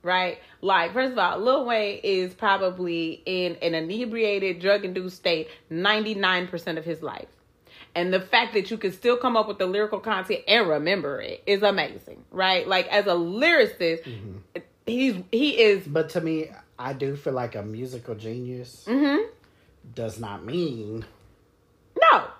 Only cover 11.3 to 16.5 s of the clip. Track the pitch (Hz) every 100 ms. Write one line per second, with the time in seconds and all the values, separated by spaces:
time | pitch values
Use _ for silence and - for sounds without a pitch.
11.3 | - - 196 202 196 147 - - - -
12.3 | 180 190 185 - 185 180 208 202 175 170
13.3 | 202 311 330 226 - 170 165 147 113 101
14.3 | 95 - 175 - _ - 233 262 190 185
15.3 | 226 294 233 220 196 151 151 156 180 165
16.3 | 160 156